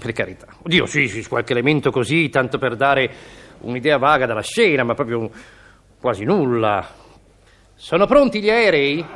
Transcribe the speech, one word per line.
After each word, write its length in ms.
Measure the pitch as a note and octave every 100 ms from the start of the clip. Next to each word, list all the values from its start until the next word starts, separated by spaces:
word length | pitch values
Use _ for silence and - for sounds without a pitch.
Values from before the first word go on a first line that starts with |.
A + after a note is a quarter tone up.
per 120 | A#2+
carità. 340 | A2+ F#2+ F#2 - -
Oddio, 240 | F3 E3+ -
sì, 220 | D3 C3+
sì, 180 | G2+ G#2+
qualche 240 | A#2+ A#2
elemento 360 | A#2+ B2 D3+ -
così, 380 | C#3 A#2+ D#3+ D#3
tanto 280 | C#3+ B2+ C#3
per 200 | C3 A2+
dare 340 | C#3 C#3 C3 - - - - -
un'idea 360 | - B2 B2 D3
vaga 280 | C3+ D3+ B2+
della 160 | A2
scena, 420 | G#2 - A3+ C#3+
ma 100 | A#2+
proprio 340 | A2+ B2+ A#2 A2 - - - - - _ _
quasi 220 | B2+ G2+
nulla. 680 | A2 G3 C3+ A#2+ A2 G2+ - - - - _ _ _ _ _
Sono 320 | _ - E3+ G3
pronti 340 | C4 C4+ G#3+
gli 80 | G#3
aerei? 560 | A3+ G#3+ D#3+ C#3 D3 -